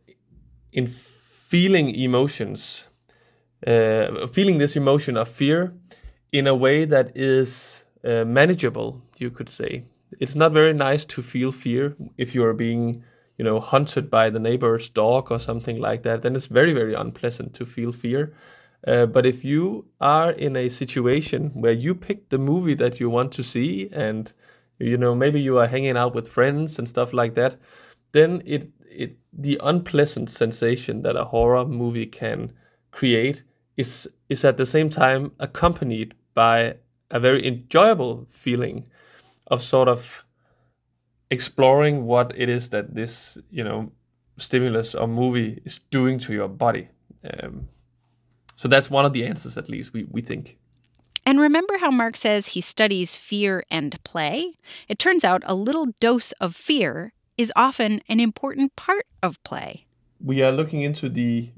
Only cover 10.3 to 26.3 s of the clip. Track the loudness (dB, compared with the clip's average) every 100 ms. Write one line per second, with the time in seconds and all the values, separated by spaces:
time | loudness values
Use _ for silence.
10.3 | 2 4 6 6 4 2 0 -2 -10 -8
11.3 | -4 -4 -4 -4 -2 -2 -6 -12 -6 -4
12.3 | 0 0 2 -2 0 -2 -4 -12 _ _
13.3 | -6 -2 -2 0 0 0 -4 0 2 2
14.3 | 2 -2 0 2 0 -2 0 2 2 0
15.3 | -6 -4 -8 -6 -6 -4 -4 -2 -2 -2
16.3 | -4 0 4 4 4 0 -2 -6 -6 -6
17.3 | -6 -12 -12 -12 -8 -8 -6 -4 -2 -4
18.3 | -8 -20 -20 _ _ 0 4 4 4 4
19.3 | 2 -2 -2 -2 -4 -12 -2 2 4 2
20.3 | 0 -4 -2 -4 -4 -6 0 2 2 0
21.3 | -4 -4 -2 -2 -2 -4 -4 -6 -10 -4
22.3 | -4 -2 -2 -2 0 -2 -2 -2 0 -2
23.3 | -6 -8 -4 -4 -4 -8 -6 -4 -4 -10
24.3 | _ _ _ _ -8 -2 0 2 2 2
25.3 | 2 2 4 2 2 -2 0 0 -2 -4